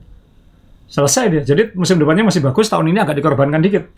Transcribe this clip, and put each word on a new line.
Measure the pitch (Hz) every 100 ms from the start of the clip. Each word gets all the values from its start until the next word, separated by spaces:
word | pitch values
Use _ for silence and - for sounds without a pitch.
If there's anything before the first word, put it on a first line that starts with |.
| - - _ _ _ _ _ - -
Selesai | - 139 262 226
dia. | 160
Jadi | 135 151 220
musim | 180 175 180
depannya | 147 170
masih | 220 175
bagus, | 135 131 220
tahun | 170 160
ini | 196
agak | 151 143
dikorbankan | 151 135 139 156
dikit. | 185 196 -